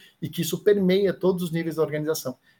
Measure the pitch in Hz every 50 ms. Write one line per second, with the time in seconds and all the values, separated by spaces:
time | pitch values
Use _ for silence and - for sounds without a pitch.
0 | - - _ _ 165 - - 175 170 - 180 175 - 208 208 202 190 180 185 202
1 | 196 185 175 - 180 185 196 175 180 160 160 165 165 165 151 156 156 143 147 151
2 | 151 156 156 - - 131 - - _ _ _